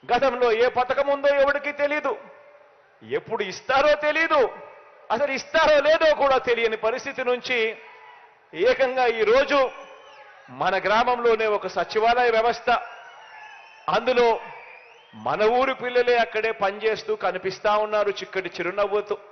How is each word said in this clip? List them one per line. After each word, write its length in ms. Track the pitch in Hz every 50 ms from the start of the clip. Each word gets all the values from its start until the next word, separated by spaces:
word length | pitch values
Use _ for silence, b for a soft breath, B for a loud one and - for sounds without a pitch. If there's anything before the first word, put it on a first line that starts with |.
| _ -
గతంలో 380 | 220 240 254 269 240 247 247 240 220 220 233
ఏ 20 | 254 - 233
పథకం 300 | 247 247 262 269 285 285 277
ఉందో 160 | 285 277 277 285 277 277
ఎవరికీ 300 | 277 285 285 285 285 285 294 294
తెలీదు, 300 | 285 294 302 294 277 - - - - - - - - - - _ _ _ _ _ _ _ _ - 110 123 160
ఎప్పుడు 240 | - - 214 226 208 190 180
ఇస్తారో 400 | - - - 262 269 269 302 294 294 302
తెలీదు, 340 | 302 302 311 330 320 320 302 247 196 - - - - - - - - - - - - -
అసలు 180 | 233 285 285 269 247
ఇస్తారో 380 | - - - 320 320 302 302 294 277 294
లేదో 200 | 311 330 330 311 294 285 277
కూడా 140 | 277 269 254 254 254
తెలియని 300 | 240 226 233 220 220 214 214
పరిస్థితి 360 | 220 233 262 254 277 269 247 254 240
నుంచి 280 | 247 247 233 - 254 240 220 226 214 - - - - - - - - - - - _ _ _ _ - 156 180 240
ఏకంగా 380 | 254 254 262 247 254 262 254 240 233 226
ఈరోజు 380 | 220 202 226 262 285 - - 285 262 120 - - - - - - - - - - - - - - - - 127 127
మన 140 | 147 180 190 190 160
గ్రామంలోనే 600 | 185 208 220 240 247 247 240 240 233 226 214 220 220 208
ఒక 100 | 202 190 190 180
సచివాలయ 540 | 190 170 - - 220 214 226 240 247 247 240 226
వ్యవస్థ, 340 | 220 226 240 226 - - - 240 - - - - - - - - - - - - - - - - - - - - - - - 156
అందులో 320 | 208 233 240 254 233 240 233 226 - - - - - - - - - - - - - _ _ -
మన 280 | 110 107 120 139 170 214
ఊరు 320 | 220 233 247 254 269 262
పిల్లలే 420 | - 226 247 247 247 240 247 247
అక్కడే 360 | 240 226 226 - 214 214 226 220
పనిచేస్తూ 640 | 220 202 196 202 208 208 220 220 190 220 - 214
కనిపిస్తా 600 | 208 - 190 180 185 175 190 185 - - 214 208
ఉన్నారు 340 | 214 214 214 214 214 208 202
చిక్కటి 380 | 196 196 190 180 - 190 185 175
చిరునవ్వుతో. 720 | - - 170 170 185 202 208 202 190 208 202 - 202 - - -